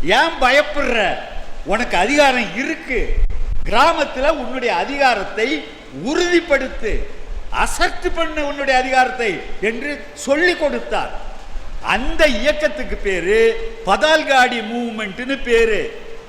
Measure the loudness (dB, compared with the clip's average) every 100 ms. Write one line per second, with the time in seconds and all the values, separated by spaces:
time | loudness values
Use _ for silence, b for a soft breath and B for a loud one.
0 | 4 4 2 2 4 4 2 0 -2 0
1 | 0 -2 -6 -8 -6 -6 -2 -2 0 0
2 | 2 4 4 4 -2 -4 -6 -6 -4 -2
3 | 2 4 4 4 2 2 4 6 4 4
4 | -2 0 0 0 -2 -4 -2 0 -2 2
5 | 2 2 -2 -2 -2 -2 -6 -16 -16 -8
6 | -2 0 2 2 2 0 0 -4 -2 0
7 | -2 -6 -8 -6 -4 -2 0 2 0 0
8 | -4 -2 -2 -2 -4 -4 0 2 2 2
9 | 2 2 -2 -4 -4 -2 -2 -4 -6 -8
10 | -10 -10 -2 2 2 2 -2 -2 -4 -4
11 | -4 -6 -8 -10 -8 -8 -6 -6 -2 0
12 | 0 2 2 4 0 0 -2 -2 -6 -4
13 | -2 -2 2 4 4 2 -6 -6 0 2
14 | 4 2 4 4 4 2 -4 -6 -6 -6
15 | -8 -6 -6 -4 2 4 4 2 -2 -8
16 | -12 -14